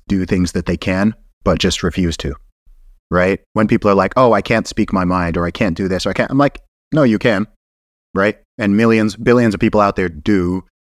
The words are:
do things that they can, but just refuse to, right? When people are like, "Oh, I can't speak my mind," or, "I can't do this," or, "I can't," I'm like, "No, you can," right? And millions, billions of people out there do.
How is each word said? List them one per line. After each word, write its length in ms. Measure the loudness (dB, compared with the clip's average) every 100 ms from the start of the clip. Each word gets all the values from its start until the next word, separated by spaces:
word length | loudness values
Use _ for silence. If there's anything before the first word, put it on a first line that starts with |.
| -4
do 180 | -4 -2
things 280 | -2 -2
that 120 | -2 -4
they 120 | -4
can, 360 | -4 -2 -2 -2 _ _
but 160 | -2 0
just 240 | 0 -2
refuse 340 | -2 -2 -2 -2
to, 160 | -8 -10 _ _ _ -20 -20 -20 -4
right? 280 | 0 2 0 _
When 140 | -2 0
people 220 | 2 2
are 40 | 2
like, 180 | 2 2
"Oh, 160 | 2
I 80 | 2
can't 260 | 0 -2 -2
speak 240 | -4 -2
my 140 | -2 0
mind," 320 | -2 -2 -2
or, 80 | -4
"I 60 |
can't 260 | -2 -4 -2
do 100 | -4
this," 180 | -4 -4
or, 40 |
"I 40 |
can't," 180 | -4 -2
I'm 60 | 0
like, 240 | 0 -2 -16 _ _
"No, 120 | 0
you 160 | 2 2
can," 260 | 2 0 -2 _ _ _ _ _ _ -2
right? 240 | 0 -2 _ -4
And 180 | 0 2
millions, 400 | 4 2 0 -2
billions 380 | 2 2 2
of 60 | 0
people 200 | 0 2
out 140 | 2 0
there 140 | -4
do. 540 | -4 0 0 0 -4 -8 _ _